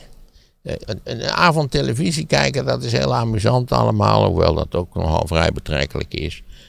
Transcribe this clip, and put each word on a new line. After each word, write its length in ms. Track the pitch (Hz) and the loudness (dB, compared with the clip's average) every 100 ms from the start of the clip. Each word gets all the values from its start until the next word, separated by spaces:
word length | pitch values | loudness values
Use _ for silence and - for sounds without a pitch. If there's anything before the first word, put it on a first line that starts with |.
| - - - - _ _ | -12 -20 -20 -20 _ _
Eh, 120 | - - | -12 -10
een, 220 | - 101 | -10 -10
een 180 | - 117 | -10 -8
avond 480 | - - 175 160 139 | -4 2 2 2 0
televisie 560 | 147 135 120 180 156 156 | -2 -2 0 -2 -2 0
kijken, 380 | 139 139 135 | 0 2 0
dat 180 | 131 123 | -2 -2
is 100 | 127 | -2
heel 220 | 120 135 | 0 0
amusant 580 | 123 117 110 113 127 123 | 0 0 0 2 2 2
allemaal, 540 | 123 113 107 101 107 101 | 2 2 4 4 4 4
hoewel 280 | 87 85 | 4 2
dat 200 | 80 - | 2 0
ook 200 | 87 90 | -4 -4
nogal 320 | 85 82 80 78 | -4 0 0 0
vrij 260 | 82 80 | 0 0
betrekkelijk 600 | 71 - 73 71 - 73 | -2 -4 -4 -4 -6 -6
is. 280 | - 78 - - - | -6 -8 -8 -16 -20